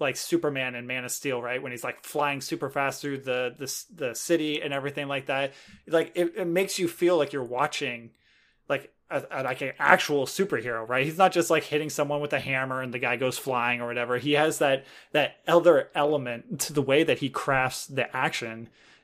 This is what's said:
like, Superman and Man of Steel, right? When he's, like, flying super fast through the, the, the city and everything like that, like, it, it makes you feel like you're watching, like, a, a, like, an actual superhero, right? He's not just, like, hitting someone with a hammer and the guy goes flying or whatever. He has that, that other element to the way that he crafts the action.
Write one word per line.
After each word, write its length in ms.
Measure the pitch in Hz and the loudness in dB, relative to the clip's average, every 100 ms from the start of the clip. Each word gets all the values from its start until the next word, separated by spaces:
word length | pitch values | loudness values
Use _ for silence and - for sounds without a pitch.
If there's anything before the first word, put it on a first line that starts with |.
like, 160 | 143 131 | -2 -2
Superman 580 | - 170 156 135 127 | 0 0 0 -2 -6
and 140 | 123 123 | -6 -8
Man 160 | 127 | -6
of 60 | 123 | -6
Steel, 320 | - 143 123 | -6 -4 -2
right? 200 | 120 127 | -2 -6
When 100 | 127 | -6
he's, 120 | 123 | -8
like, 180 | 123 - | -8 -8
flying 380 | - 151 147 139 | -6 -2 0 -2
super 300 | 131 160 143 | -6 -6 -4
fast 300 | 139 139 131 | -2 -2 -2
through 160 | 147 139 | -6 -6
the, 360 | 131 127 123 123 | -4 -2 -2 -6
the, 260 | 127 - - | -10 -10 -12
the 200 | 175 131 | -8 -6
city 480 | 113 - 165 151 151 | -4 0 2 2 -2
and 100 | 151 | -2
everything 340 | 139 139 139 143 | -4 -4 -6 -4
like 180 | 139 135 | -6 -2
that, 260 | 135 139 - - - - | -2 -2 -6 -20 -20 -2
like, 260 | 165 160 | 0 0
it, 180 | 175 170 190 | -2 -2 -2
it 100 | 180 | -2
makes 320 | 175 190 - | 0 0 -2
you 100 | 175 | -2
feel 280 | - 175 175 | 2 2 4
like 160 | 139 | 2
you're 100 | 139 | -2
watching, 680 | 120 123 151 - 135 120 117 _ _ _ _ _ - | -4 -2 -2 -2 -6 -6 -14 _ _ _ _ _ -4
like, 240 | 139 - _ - | -4 -4 _ -6
a, 120 | 147 - | -6 -4
a, 120 | 143 | -6
like, 180 | 131 127 | -4 -4
an 100 | 135 - | -6 0
actual 480 | 143 180 - 147 127 | 6 6 6 0 0
superhero, 600 | - 196 123 120 113 110 | -2 0 0 -2 -6 -2
right? 180 | 127 143 | 0 0
He's 100 | 160 | 4
not 160 | 185 | 4
just, 160 | 175 170 | 6 4
like, 140 | 160 | 2
hitting 260 | - 151 151 | 2 -2 -2
someone 300 | 147 143 147 | -2 -2 -2
with 120 | 147 | -2
a 60 | 143 | -4
hammer 420 | 127 131 131 131 | -2 -2 -2 -4
and 100 | 127 | -6
the 60 | 123 | -4
guy 180 | 123 120 | -2 0
goes 220 | 127 123 | 0 -2
flying 420 | - 123 120 120 | -2 0 0 0
or 60 | 120 | -2
whatever. 320 | 120 120 123 | -2 0 0
He 140 | 143 | 2
has 260 | 147 156 - | 4 4 2
that, 260 | - - - - - | 2 2 -4 -20 -2
that 240 | 147 135 - - | 0 0 -2 4
other 420 | 170 165 147 - | 6 8 6 4
element 640 | 160 147 147 127 120 - 160 | 0 2 2 -2 -8 -8 -8
to 100 | - | -4
the 100 | 147 | 0
way 220 | 131 139 | 4 4
that 160 | 151 123 | 4 2
he 100 | 139 | 0
crafts 560 | - - 135 131 - - | -4 0 2 0 -2 -8
the 280 | 135 117 | -4 -2
action. 540 | 127 147 - 117 113 117 _ _ _ | 0 -2 -2 -8 -10 -14 _ _ _